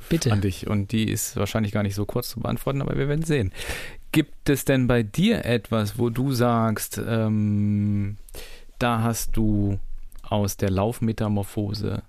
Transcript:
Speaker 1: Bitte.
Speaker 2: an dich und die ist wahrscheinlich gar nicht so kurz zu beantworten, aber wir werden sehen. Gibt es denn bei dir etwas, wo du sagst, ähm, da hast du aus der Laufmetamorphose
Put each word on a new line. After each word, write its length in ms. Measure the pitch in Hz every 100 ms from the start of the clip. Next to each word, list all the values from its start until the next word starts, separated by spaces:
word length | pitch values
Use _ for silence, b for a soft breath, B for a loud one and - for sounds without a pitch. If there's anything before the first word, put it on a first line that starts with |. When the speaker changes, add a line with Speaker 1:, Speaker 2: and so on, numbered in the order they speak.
| -
Speaker 1:
Bitte. 220 | 165 123
Speaker 2:
an 80 | 101
dich 260 | 98 92 -
und 240 | 104 98
die 140 | 113 107
ist 280 | 101 - -
wahrscheinlich 340 | 101 113 104
gar 100 | 107
nicht 140 | 101 98
so 100 | 104
kurz 240 | 123 -
zu 120 | 110
beantworten, 400 | - 117 - 139
aber 160 | 139 -
wir 100 | 139
werden 160 | 147
sehen. 300 | 160 147 98 - B B B B -
Gibt 380 | 156 151 - -
es 160 | 135 -
denn 200 | 135 123
bei 140 | 123
dir 440 | 107 - 202 220 -
etwas, 520 | 120 - 113 104 104
wo 120 | 120
du 240 | 120 135
sagst, 680 | 123 120 117 113 107 - - 110
ähm, 1120 | 113 110 107 104 104 104 104 104 101 101 101 - - B B B -
da 220 | 120 117
hast 360 | 113 110 - 110
du 420 | 110 104 101 95 - - - -
aus 340 | - 104 98 -
der 140 | 101
Laufmetamorphose 1300 | 92 104 120 113 107 107 104 98 - 104 110 104 98